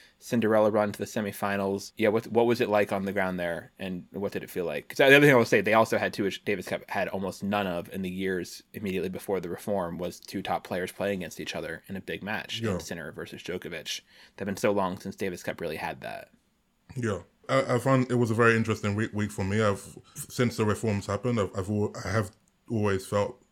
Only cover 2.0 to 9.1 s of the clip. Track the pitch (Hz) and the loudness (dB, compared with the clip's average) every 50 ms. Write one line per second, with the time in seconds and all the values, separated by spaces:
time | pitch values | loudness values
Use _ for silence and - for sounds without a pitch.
2 | 107 107 101 113 113 - - 113 120 117 120 117 127 101 104 107 104 101 110 98 | 2 2 2 2 0 0 2 2 4 4 4 2 2 2 4 4 4 2 0 -2
3 | 95 98 98 101 95 92 92 90 87 87 85 82 - - _ - - 95 92 90 | -2 -2 -2 0 -2 -2 -2 -2 -2 -4 -4 -6 -8 -12 _ -10 -8 -8 -8 -8
4 | 85 - - 85 98 98 - 101 - - - - 90 82 73 73 - - - - | -10 -10 -8 -6 -4 -4 -4 -6 -8 -6 -6 -4 -4 -2 -4 -6 -6 -4 2 4
5 | 147 135 135 143 147 147 139 123 113 - - 110 98 104 104 110 113 - - 107 | 8 10 10 10 10 10 10 8 6 6 4 4 4 6 6 6 6 6 4 2
6 | 104 95 - - 107 95 92 - - - 104 92 92 - - - - - - 104 | 0 0 0 0 0 0 -2 -2 -4 -4 -4 -4 -4 -4 -6 -6 -6 -6 -4 -2
7 | 95 - - 98 98 92 87 - - 98 104 104 101 95 87 87 85 - - 92 | -2 -2 -2 -4 -4 -4 -6 -4 -4 -2 0 0 0 0 -2 -2 -4 -6 -6 -6
8 | 95 92 90 92 95 92 95 90 82 - - - - _ - - 107 98 92 92 | -6 -6 -4 -2 -2 0 0 -2 -2 -6 -10 -14 -18 _ -12 -8 -6 -4 -2 -2
9 | 82 92 | -2 -4